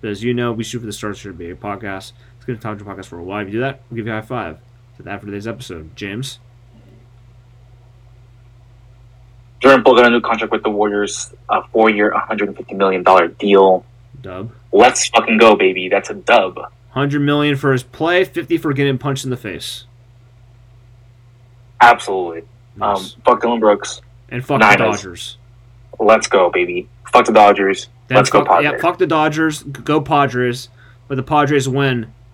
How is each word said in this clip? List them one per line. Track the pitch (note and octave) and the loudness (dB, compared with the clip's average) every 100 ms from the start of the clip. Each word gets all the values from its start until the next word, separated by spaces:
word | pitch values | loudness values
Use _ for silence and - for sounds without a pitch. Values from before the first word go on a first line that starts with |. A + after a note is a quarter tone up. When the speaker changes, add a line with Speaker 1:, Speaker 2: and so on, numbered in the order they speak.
Speaker 1:
But | A2 | -8
as | G2+ | -6
you | A#2 | -4
know, | B2 A#2+ | -2 -4
we | A2+ | -6
shoot | A2+ A#2+ | -8 -10
for | A2+ | -12
the | |
stars | G2+ G#2+ F#2+ | -10 -10 -12
here | G#2 | -14
at | E2+ | -14
B | E2+ | -14
A | F#2 | -12
Podcast. | G#2 G2 G#2 F#2+ - _ - - | -12 -10 -10 -12 -14 _ -20 -16
It's | - | -12
gonna | A2+ | -10
Top | A2+ G#2 | -10 -12
Drawer | G2+ F#2+ | -14 -16
Podcast | F#2 | -16
worldwide. | E2+ F2 G#2 G2 | -14 -10 -8 -6
If | |
you | A2 | -6
do | C3 | -6
that, | C3 _ | -8 _
we'll | A#2 | -10
give | A2 | -8
you | |
a | G#2+ | -10
high | A2 | -8
five. | B2 E2 D#2 _ _ _ _ | -10 -10 -14 _ _ _ _
So | |
that | - G2 | -14 -14
for | G2+ | -12
today's | G2+ G#2+ | -12 -10
episode. | B2 - F2 D#2+ - | -12 -14 -16 -16 -12
James? | G2+ G#2 C3+ - - _ _ - - - _ _ - - _ _ - - _ _ - - - - - _ - - - - - - - - - - | -10 -8 -10 -14 -20 _ _ -20 -20 -20 _ _ -20 -20 _ _ -20 -20 _ _ -20 -20 -20 -20 -20 _ -20 -20 -20 -20 -20 -20 -20 -20 -20 0
Speaker 2:
Jordan | C3+ C3 | 4 6
Poole | A2+ B2 | 6 6
got | A#2+ | 4
a | |
new | A#2+ | 2
contract | - A2 A2 | -2 -4 -4
with | A2 | -4
the | A2 | -4
Warriors, | G#2 G#2 G2+ G2+ - - - - | -2 -2 -2 -4 -6 -14 -16 -4
a | G#2+ - | -4 -2
four-year, | A2+ A2 G#2 G#2 - | 2 2 2 0 -2
hundred | - G#2+ G2+ F#2+ | -6 -6 -6 -6
fifty | - | -12
million | G2 G2 F#2 | -2 -2 0
dollar | F#2 F#2+ E2+ | 4 4 2
deal. | - G2+ G2 F#2+ F#2 - - - - | -2 2 6 6 4 -2 -20 -20 -20
Speaker 1:
Dub. | F#2+ F2+ A2 - _ | -16 -12 -14 -16 _
Speaker 2:
Let's | - B3 - - | 4 4 4 0
fucking | A2+ - A2 | 0 0 4
go, | A2+ G2+ | 6 6
baby. | F#2+ F#2 F#2 | 2 0 -2
That's | G2 - | -4 -4
a | G2 | -10
dub. | - A#2+ F#2 F2 - _ _ | 2 2 2 -8 -18 _ _
Speaker 1:
Hundred | C3 C#3+ C#3+ | -4 -4 -2
million | C#3+ D3 D3 C#3 | 0 0 0 0
for | C#3 | 0
his | C3 | -2
play, | - - D#3+ F3 | -4 -6 0 0
fifty | F#3 E3+ D3 E3 | 0 -4 -4 -2
for | D#3+ | -2
getting | C3+ C#3 B2+ | -2 -2 -2
punched | C#3+ C#3 C3+ | -4 -6 -6
in | |
the | B2 | -8
face. | G#2+ D#2+ - - - _ _ _ _ _ _ _ _ - _ - _ _ _ _ _ _ _ - | -8 -12 -12 -14 -18 _ _ _ _ _ _ _ _ -20 _ -20 _ _ _ _ _ _ _ 4
Speaker 2:
Absolutely. | A#2+ A#2 - F#2+ F2 E2 - _ _ G2+ | 4 4 0 -6 -6 -10 -16 _ _ -6
Speaker 1:
Nice. | G#2 G2+ F#2+ - | -2 -2 -6 -2
Speaker 2:
Um, | - | 2
fuck | A2 | 2
Dylan | A#2 A#2 | 0 2
Brooks. | A2 G2+ - - - - _ | 2 2 -2 -16 -20 -20 _
Speaker 1:
And | A#2+ C3+ | -12 -4
fuck | C#3 | 2
Speaker 2:
Niners. | G#2+ G2+ | 4 4
Speaker 1:
the | A2+ | 2
Dodgers. | G2+ F#2+ F2 - - _ - - - - - | -2 -8 -14 -16 -18 _ -20 -20 -20 -20 0
Speaker 2:
Let's | G#2+ A2 G#2 | 4 4 4
go, | G2+ F2 | 2 2
baby. | F2+ F2+ F2+ - - - | 0 -2 -6 -10 -20 0
Fuck | B2 A#2 | 2 4
the | |
Dodgers. | G#2+ G2+ G2 G2 G2 - _ _ | 6 6 6 0 -2 -8 _ _
Speaker 1:
Then | - | 2
Speaker 2:
Let's | - | 4
go, | - | 0
Speaker 1:
fuck, | - | 4
Speaker 2:
Padres. | F2+ D3 | 2 2
Speaker 1:
yeah, | C#3+ | 0
fuck | E3 F3 | -2 0
the | E3+ | 0
Dodgers. | D#3+ D#3 D3+ D#3+ D3+ | 2 0 0 -2 -4
G-, | - C3+ | -12 -12
go | A#2 D3+ | -2 -2
Padres. | C#3+ D3+ C#3 B2 B2 B2 - _ - - _ | 2 0 2 0 -2 -4 -12 _ -20 -20 _
But | C3+ | -8
the | |
Padres | B2+ D3+ C#3+ D3 B2+ | -2 0 2 0 0
win. | C3 C#3 B2 G#2+ - - | 0 0 -2 -6 -16 -20